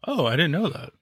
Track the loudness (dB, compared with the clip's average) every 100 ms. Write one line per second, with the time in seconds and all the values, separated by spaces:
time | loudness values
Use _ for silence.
0 | -4 0 2 2 2 2 0 -4 -10 -18